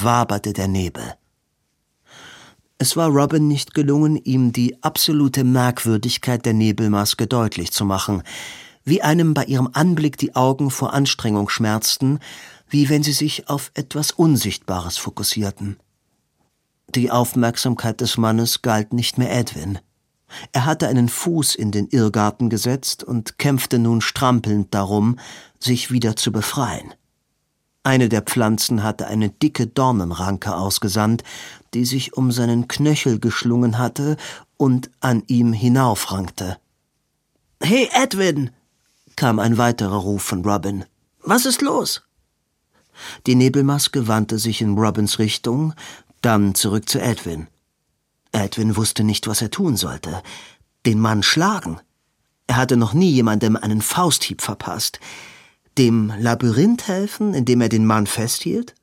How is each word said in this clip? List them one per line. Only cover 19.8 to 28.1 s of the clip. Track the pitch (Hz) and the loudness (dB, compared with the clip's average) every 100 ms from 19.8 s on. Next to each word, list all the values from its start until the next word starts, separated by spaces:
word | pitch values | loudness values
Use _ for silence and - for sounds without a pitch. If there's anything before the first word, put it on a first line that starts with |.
| - _ _ _ _ - - | -12 _ _ _ _ -20 -6
Er | 135 | -2
hatte | 131 156 135 | 0 0 0
einen | 127 120 | 2 2
Fuß | - 170 165 135 | 0 -2 0 0
in | - 107 | -2 -2
den | 104 101 | -2 0
Irrgarten | 131 107 107 104 - 120 | 2 2 2 0 0 -2
gesetzt | 110 123 135 - - | -2 -2 -4 -4 -8
und | - 123 113 - | -4 -6 -6 -4
kämpfte | 143 131 - 123 | 0 0 0 0
nun | 117 117 | 2 2
strampelnd | - - 131 123 107 104 95 | 0 0 2 2 2 -2 0
darum, | 104 98 104 107 123 - - - _ | -2 0 2 2 0 -6 -20 -20 _
sich | - 123 - | -2 -2 -2
wieder | 127 117 107 | -2 -2 -2
zu | - | -2
befreien. | 107 104 - 117 87 - - _ _ _ _ _ _ _ _ | -2 -4 -2 -4 -6 -12 -20 _ _ _ _ _ _ _ _
Eine | 135 131 | 2 4
der | 120 | 4